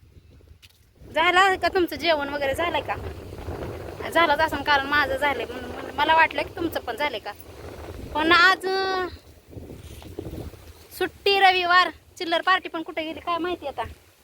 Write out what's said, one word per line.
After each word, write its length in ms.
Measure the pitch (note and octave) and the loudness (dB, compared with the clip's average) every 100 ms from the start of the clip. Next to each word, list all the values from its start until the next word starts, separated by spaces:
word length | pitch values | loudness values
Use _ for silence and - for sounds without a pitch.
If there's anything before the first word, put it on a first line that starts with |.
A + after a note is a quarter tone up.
| _ - - - - - - _ _ _ - D4 | _ -20 -20 -20 -20 -20 -20 _ _ _ -6 0
झालं 400 | F4 F4+ G4 F#4 | 4 6 6 4
का 120 | F4 | 0
तुमचं 280 | F#4+ E4+ D4 | 2 0 0
जेवण 340 | E4 D4+ C#4 | 2 2 0
वगैरे 260 | D4 C4+ C4+ | -2 -2 -2
झालंय 260 | E4+ D#4 | -2 -2
का? 140 | A#3+ G3+ - - - - - - - - - - - | -2 -6 -8 -12 -14 -14 -12 -10 -10 -10 -12 -10 0
झालंच 300 | D#4+ E4 C#4+ | 4 4 4
असं 240 | D#4+ D4 | 2 0
कारण 240 | C#4 C#4+ C4+ | 2 2 2
माझं 300 | D4 C#4 C4+ | 0 0 0
झालंय 280 | C#4+ B3 A3+ | 0 -2 -6
म्हणून, 260 | B3 B3 | -8 -10
म्हणून 240 | - - - | -10 -8 0
मला 200 | D4 D#4+ | 4 6
वाटलं 260 | D#4 C#4+ | 4 2
की 140 | D#4+ - | -6 -4
तुमचं 240 | E4+ D4 | -4 -4
पण 160 | - A#3 | -6 -4
झालंय 240 | D4 A3 | -4 -6
का. 120 | G3+ G#3 - - - - - - - D4+ | -10 -14 -16 -18 -16 -14 -14 -14 -6 0
पण 160 | D#4+ | 6
आज, 340 | E4+ F#4 F#4 F#4 | 8 6 4 0
अं, 420 | F#4+ F#4+ F#4+ F4 - - - - - - - - - - - - - - - - - - - | 0 0 -2 -4 -8 -20 -20 -20 -18 -16 -18 -18 -18 -16 -14 -12 -12 -14 -16 -20 -20 -14 -6
सुट्टी 420 | F#4 - G4+ G4 | -6 -2 0 4
रविवार, 500 | F#4+ F#4 F4 F4+ F4 - _ - | 6 4 4 4 4 -2 _ -10
चिल्लर 240 | E4+ E4+ | -4 0
पार्टी 280 | F4 F#4 F4+ | 2 0 0
पण 140 | E4 | -10
कुठे 200 | D#4+ E4 | -8 -8
गेली 160 | D#4 D#4 | -8 -8
काय 180 | - E4+ | -6 -4
माहिती 300 | F4 E4+ C#4+ | -4 -6 -8
आता. 160 | C4 A3 - _ _ | -8 -10 -12 _ _